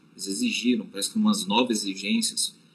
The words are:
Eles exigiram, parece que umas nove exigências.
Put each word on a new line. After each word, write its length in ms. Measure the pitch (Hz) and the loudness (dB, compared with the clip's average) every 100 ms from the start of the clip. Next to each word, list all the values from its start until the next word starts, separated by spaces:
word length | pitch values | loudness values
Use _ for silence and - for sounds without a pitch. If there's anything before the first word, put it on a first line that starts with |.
| _ | _
Eles 140 | - 98 | -12 -6
exigiram, 600 | 98 120 104 117 117 90 | -2 -2 0 2 0 -2
parece 260 | 98 - | -6 -4
que 40 | 110 | 2
umas 300 | 107 95 90 | 2 2 2
nove 260 | 107 123 | 2 2
exigências. 840 | 107 101 92 98 113 110 - - - _ | 0 -2 -4 0 0 0 -2 -4 -6 _